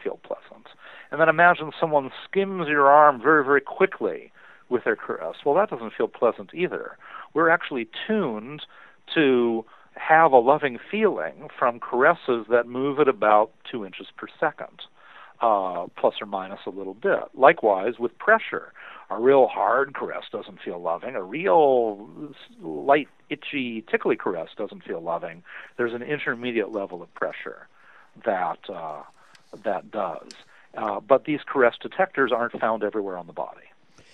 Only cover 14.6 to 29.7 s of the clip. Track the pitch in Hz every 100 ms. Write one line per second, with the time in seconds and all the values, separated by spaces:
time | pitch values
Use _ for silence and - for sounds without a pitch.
14.6 | - - - _ - - - - 117 104
15.6 | 92 87 92 - 120 - 104 98 92 98
16.6 | - 95 95 101 196 143 110 - 135 -
17.6 | 107 95 107 120 117 - - 220 - 85
18.6 | - - - - - 98 123 139 110 98
19.6 | 101 123 139 135 101 90 - 104 - 92
20.6 | - 87 87 85 117 127 92 139 185 175
21.6 | 143 127 117 101 107 85 151 - - 233
22.6 | 170 151 139 147 131 _ - 143 - 143
23.6 | 123 110 - 226 202 120 113 87 80 -
24.6 | 101 98 - 82 85 85 87 85 - -
25.6 | - - 120 120 131 147 147 120 123 117
26.6 | 95 107 98 87 82 - 82 - - -
27.6 | - _ _ - _ - 117 92 87 85
28.6 | - 90 80 73 71 _ _ _ _ -
29.6 | 107